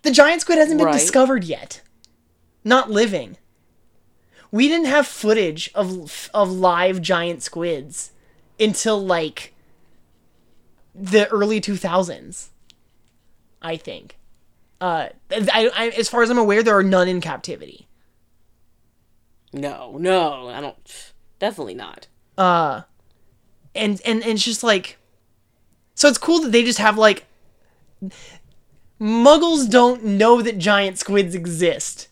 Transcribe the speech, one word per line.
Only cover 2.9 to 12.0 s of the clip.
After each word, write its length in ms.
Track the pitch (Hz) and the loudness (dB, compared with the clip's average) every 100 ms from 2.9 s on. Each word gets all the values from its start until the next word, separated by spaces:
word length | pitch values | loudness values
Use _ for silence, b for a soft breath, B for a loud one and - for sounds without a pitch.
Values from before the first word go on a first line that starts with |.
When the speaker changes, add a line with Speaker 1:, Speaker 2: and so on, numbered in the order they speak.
| 208 226 180 107 90 _ _ _ _ _ _ _ _ b b b | 0 0 -2 -8 -18 _ _ _ _ _ _ _ _ b b b
Speaker 1:
We 200 | 208 285 | 0 2
didn't 180 | 339 302 | 2 2
have 180 | 294 277 | 0 0
footage 640 | - 214 214 180 156 - - | -4 0 0 0 -4 -8 -4
of, 540 | 185 185 151 - - | -4 -6 -12 -16 -6
of 160 | 208 190 | -2 -2
live 520 | 185 185 170 185 190 | 2 2 2 0 -2
giant 420 | 170 175 175 170 | -2 -2 -2 -8
squids 680 | - 165 170 151 147 156 - _ _ _ _ - | -10 -8 -6 -6 -10 -16 -16 _ _ _ _ -2
until, 440 | 214 - 226 214 | -2 0 -2 -2
like, 500 | 190 170 156 - - _ _ _ _ _ _ _ _ _ _ _ _ _ _ - | 0 -2 -2 -10 -20 _ _ _ _ _ _ _ _ _ _ _ _ _ _ -16
the 320 | 190 208 208 | 2 2 2
early 320 | 214 202 214 | 0 0 -2
two 140 | 208 190 | -4 -6
thousands, 720 | 185 180 | -2 -2